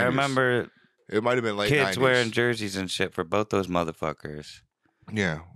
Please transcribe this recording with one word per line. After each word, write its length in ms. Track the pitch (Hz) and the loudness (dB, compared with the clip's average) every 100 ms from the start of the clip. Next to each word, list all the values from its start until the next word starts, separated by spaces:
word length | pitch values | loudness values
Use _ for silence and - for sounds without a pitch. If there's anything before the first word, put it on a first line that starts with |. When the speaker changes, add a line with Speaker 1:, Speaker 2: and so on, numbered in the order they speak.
Speaker 1:
nineties. 40 | 123 | 2
Speaker 2:
remember 600 | 131 139 131 127 123 - - _ _ - | 0 0 2 2 0 -2 -10 _ _ -4
Speaker 1:
It 140 | 107 | 0
might 120 | 120 127 | 2 2
have 80 | |
been 120 | 113 104 | 0 0
late 120 | 104 | 2
Speaker 2:
kids 140 | 147 | 2
Speaker 1:
nineties. 160 | 98 95 | 2 2
Speaker 2:
wearing 320 | 131 127 113 | 4 4 2
jerseys 440 | 117 120 113 107 95 | 2 0 0 -4 -4
and 140 | 92 | -4
shit 240 | - 92 | -2 -2
for 100 | - | -2
both 240 | 82 101 104 | -2 -2 0
those 160 | 101 90 | 0 0
motherfuckers 960 | 90 82 80 80 71 76 76 76 - _ _ _ _ - | 0 -2 -2 -6 -6 -10 -12 -14 -20 _ _ _ _ -8
Speaker 1:
Yeah. 280 | 107 95 78 78 | -2 -2 -2 -10